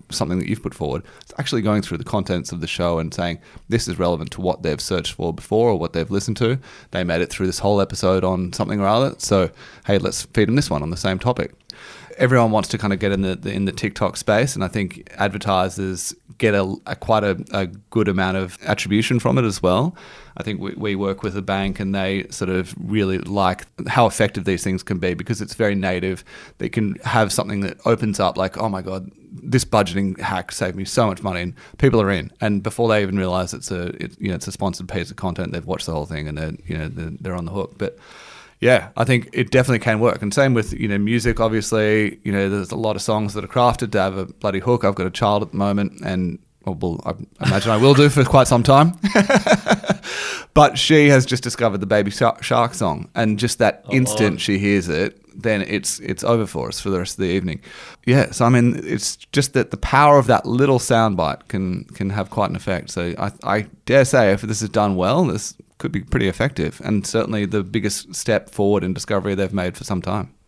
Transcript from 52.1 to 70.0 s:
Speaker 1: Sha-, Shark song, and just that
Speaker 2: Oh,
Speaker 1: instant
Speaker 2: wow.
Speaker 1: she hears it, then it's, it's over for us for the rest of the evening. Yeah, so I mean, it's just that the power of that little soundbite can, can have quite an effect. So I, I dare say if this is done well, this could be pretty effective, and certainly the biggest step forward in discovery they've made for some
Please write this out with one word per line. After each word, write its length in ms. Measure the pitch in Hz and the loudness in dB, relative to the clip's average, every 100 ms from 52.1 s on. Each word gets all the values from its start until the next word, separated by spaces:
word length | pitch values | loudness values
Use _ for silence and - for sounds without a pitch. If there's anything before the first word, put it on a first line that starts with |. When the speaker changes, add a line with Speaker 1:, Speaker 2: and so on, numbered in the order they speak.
Speaker 1:
Sha-, 240 | - 117 - | 2 0 0
Shark 320 | - 120 120 | 0 2 0
song, 360 | - 98 73 - - | 0 -2 -2 -6 0
and 240 | 113 104 | 0 2
just 180 | 117 - | 0 2
that 240 | 107 - - | 2 0 0
Speaker 2:
Oh, 80 | |
Speaker 1:
instant 400 | 131 127 107 107 | 2 2 2 2
Speaker 2:
wow. 40 | - | 2
Speaker 1:
she 200 | - 98 | 0 2
hears 320 | 101 101 87 | 4 2 2
it, 280 | 78 98 - _ 98 | -2 -2 -4 _ -6
then 200 | 110 104 | -2 0
it's, 380 | 95 104 - - | 0 -4 -4 -6
it's 240 | - - - | -6 -4 0
over 200 | 117 101 | 0 0
for 220 | 78 58 | -4 -6
us 140 | - | -6
for 80 | 98 | -4
the 100 | 92 | -2
rest 180 | 92 - | -4 -4
of 60 | |
the 80 | 95 | 0
evening. 300 | 92 87 78 - - - - - | 0 -2 -6 -12 -20 -20 -6 2
Yeah, 260 | 135 - | 4 4
so 120 | - | 2
I 60 | 120 | 4
mean, 320 | 127 120 - | 6 4 2
it's 320 | - - - - | -4 -4 -4 -8
just 380 | - 143 135 | -6 -2 0
that 180 | 131 - | 0 0
the 60 | - | -4
power 400 | - 135 147 143 | 2 6 8 8
of 100 | 117 | 6
that 180 | 113 - | 4 2
little 320 | 120 139 127 | 2 4 2
soundbite 680 | - 117 110 90 78 - - | 4 4 4 2 -2 -4 -6
can, 380 | 95 92 90 - | -4 -2 -4 -8
can 240 | - 98 | -6 -4
have 220 | 101 92 | -4 -4
quite 180 | - 95 | -2 -2
an 80 | 92 | -2
effect. 320 | - 90 - | -4 -6 -6
So 240 | - 87 85 | -6 -6 -4
I, 140 | 101 - | -6 -6
I 180 | - 104 104 - - | -2 -2 -2 -8 2
dare 180 | 131 | 4
say 300 | 127 131 104 | 6 6 4
if 80 | 101 | 4
this 200 | 107 107 | 0 -4
is 60 | 107 | -2
done 300 | 110 104 92 | 0 2 2
well, 260 | 90 147 | 2 2
this 320 | 160 95 - - - - | 0 -2 -8 -14 -20 -10
could 160 | - | -6
be 80 | 101 | -6
pretty 260 | - 127 98 | -2 0 0
effective, 540 | - 135 - 76 - | 0 -2 -2 -4 -4
and 240 | - 104 - | -2 -2 0
certainly 380 | 113 - 107 98 | -2 -2 -2 -2
the 180 | 107 | -2
biggest 500 | 92 110 101 - - | -2 -2 -2 -4 -8
step 360 | - - 104 - | -8 0 0 -2
forward 340 | - 101 104 | -2 2 2
in 100 | 92 | 0
discovery 420 | 92 - 104 98 98 | -4 -2 -2 0 -2
they've 180 | 95 | -2
made 240 | 98 90 - | -2 -4 -6
for 80 | - | -6
some 160 | 95 | -6